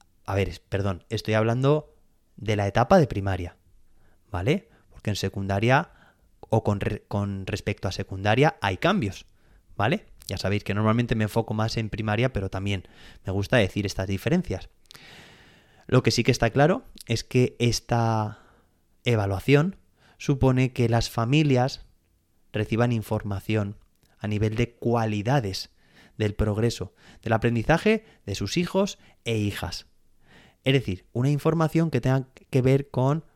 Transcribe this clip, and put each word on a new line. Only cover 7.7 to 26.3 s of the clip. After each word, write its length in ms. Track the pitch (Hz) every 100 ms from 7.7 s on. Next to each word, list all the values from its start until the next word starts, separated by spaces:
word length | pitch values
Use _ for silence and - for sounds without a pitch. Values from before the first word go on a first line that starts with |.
| 104 98
a 40 |
secundaria 640 | - 95 95 101 117 151 -
hay 160 | 101 95
cambios, 480 | 165 208 101 - - _ _ - _
¿vale? 380 | - 107 202 - - -
Ya 100 | 101
sabéis 260 | 98 101
que 100 | -
normalmente 400 | 98 107 113 120
me 80 | 113
enfoco 320 | 107 113 110
más 220 | 107 110 -
en 120 | 110
primaria, 440 | - 107 107 127
pero 180 | 107 95
también 380 | 98 101 98 - - - -
me 60 | -
gusta 280 | 98 98 127
decir 280 | 95 104 98
estas 220 | - 95
diferencias. 600 | 98 - 175 - 92 - _ _ - - - - - - _ _ _ -
Lo 160 | 127
que 80 | 127
sí 140 | -
que 80 | 117
está 180 | 123 117
claro 320 | 131 151 226 - - -
es 160 | 113
que 320 | - 127 123 -
esta 800 | 120 110 - 120 113 110 107 110 _ _ _ _ _ _
evaluación 720 | 127 113 98 95 - 139 175 - _ _ _ _
supone 540 | - 135 131 127 127
que 160 | 131 117
las 220 | 117 -
familias 760 | - 117 147 151 123 131 - - _ _ _ _ _ _
reciban 380 | 107 107 110 120
información 880 | 117 104 110 101 98 - 107 101 104 _ _ _ _
a 80 | 104
nivel 300 | 104 107 107
de 180 | 120
cualidades 960 | - 120 117 113 104 104 143 104 101 - _ _ - - -
del 160 | 107